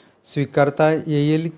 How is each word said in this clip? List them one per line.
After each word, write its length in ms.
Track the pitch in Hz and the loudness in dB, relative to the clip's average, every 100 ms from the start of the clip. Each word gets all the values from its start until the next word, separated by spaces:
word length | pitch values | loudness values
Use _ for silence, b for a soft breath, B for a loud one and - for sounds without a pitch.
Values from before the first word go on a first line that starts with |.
| b b | b b
स्वीकारता 680 | - - 139 - 143 143 156 | -10 -6 -2 2 2 2 2
येईल 580 | 156 165 147 147 156 165 | 2 -2 0 2 0 -2